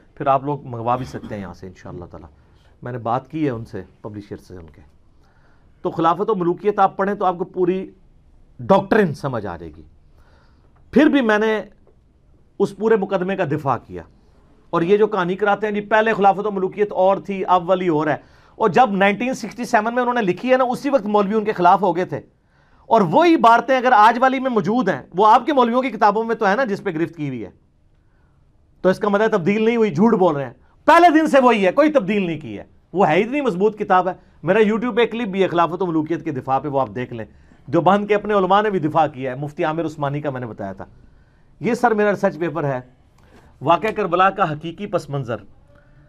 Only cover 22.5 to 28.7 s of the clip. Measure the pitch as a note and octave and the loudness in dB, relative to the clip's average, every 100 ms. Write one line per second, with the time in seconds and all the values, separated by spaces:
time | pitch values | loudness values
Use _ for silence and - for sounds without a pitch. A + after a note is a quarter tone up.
22.5 | _ _ _ - A3+ F3+ A3+ E4+ D#4+ A3+ | _ _ _ 0 2 4 4 4 6 6
23.5 | A#3 A#3 C4 B3 A#3 G#3+ A#3+ C4 C4 C4 | 4 2 0 4 6 6 4 0 0 -2
24.5 | A3+ E3+ A#3+ F#3+ C#3 - E3 G#3+ A#3 A#3+ | -2 0 0 0 -4 -6 2 4 4 4
25.5 | C#4+ A#3 A#3+ B3+ G#3 G#3+ G3+ A3+ A3 G#3 | 2 2 0 -4 0 0 0 -2 -2 0
26.5 | G#3+ C4 G3 G3 D#3 E3 D#3 D3 B2+ F#2 | 0 -2 -4 -6 -4 -6 -6 -8 -8 -12
27.5 | _ _ _ _ _ _ _ _ _ _ | _ _ _ _ _ _ _ _ _ _
28.5 | _ _ | _ _